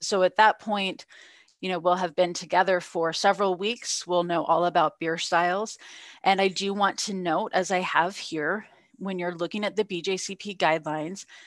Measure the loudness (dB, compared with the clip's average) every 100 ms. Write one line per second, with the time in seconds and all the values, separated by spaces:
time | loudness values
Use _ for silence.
0 | -2 2 4 6 4 4 -2 -4 -4 -6
1 | -16 -20 -20 -20 _ _ -6 0 2 2
2 | 0 0 0 -2 0 2 2 0 -2 -2
3 | -2 2 2 4 0 0 -2 -4 -6 -6
4 | 0 0 2 0 2 2 4 2 2 0
5 | -4 -4 0 2 2 0 -4 -10 -20 -20
6 | -20 -4 0 2 2 0 -4 0 0 0
7 | -6 -4 -2 0 0 -2 0 -2 2 2
8 | 0 -4 -8 -4 -2 -4 -8 _ _ -12
9 | -8 -6 -6 -4 -6 -4 -2 -2 -2 -4
10 | -4 -4 -6 -10 -12 0 2 2 -2 -6
11 | -6 -10 -16 -20